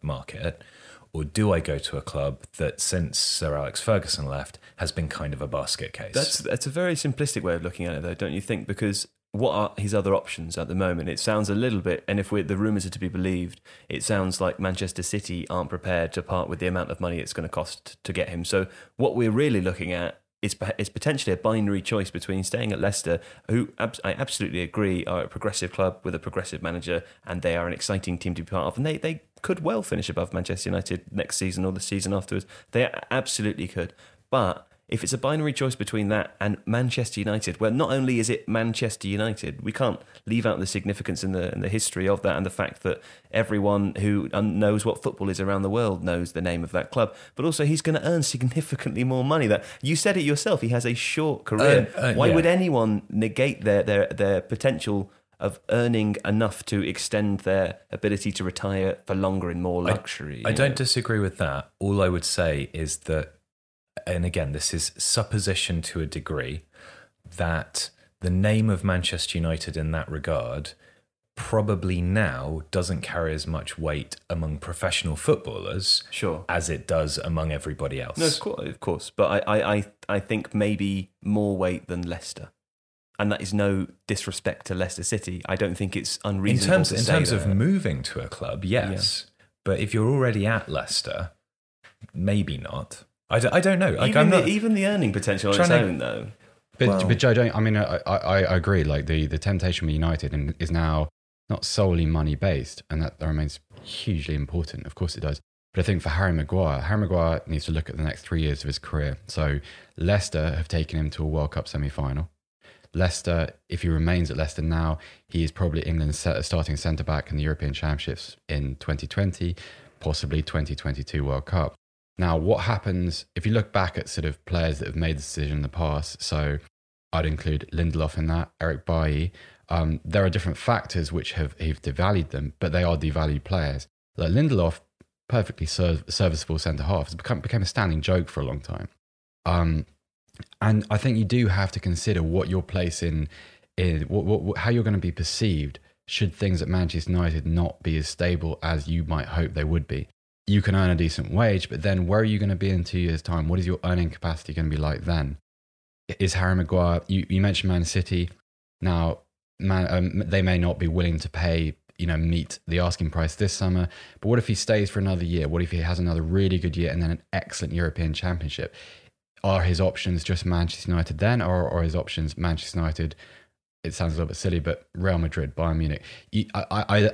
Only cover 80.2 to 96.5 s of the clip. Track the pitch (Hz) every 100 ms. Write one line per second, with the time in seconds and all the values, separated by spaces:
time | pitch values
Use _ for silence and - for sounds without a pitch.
80.2 | 98 110 - 107 104 101 98 98 92 _
81.2 | 98 104 104 95 92 90 - 87 87 85
82.2 | - - - _ _ _ _ _ _ -
83.2 | 104 104 95 104 101 95 92 - - 104
84.2 | - - - - - 90 92 - 110 107
85.2 | - 90 - 95 104 92 98 95 - -
86.2 | 107 98 98 123 - 185 160 107 120 160
87.2 | 139 110 95 98 147 196 107 69 64 -
88.2 | - - 71 82 95 117 98 95 92 -
89.2 | - _ _ _ - 95 104 113 110 139
90.2 | 123 107 101 113 - 71 - - - -
91.2 | 87 _ _ _ _ _ - _ - -
92.2 | 95 104 90 67 - 69 - - - _
93.2 | - 117 117 175 185 185 185 85 - -
94.2 | - 185 - 208 226 208 190 208 127 98
95.2 | 98 95 101 101 175 120 101 78 60 53
96.2 | 101 - -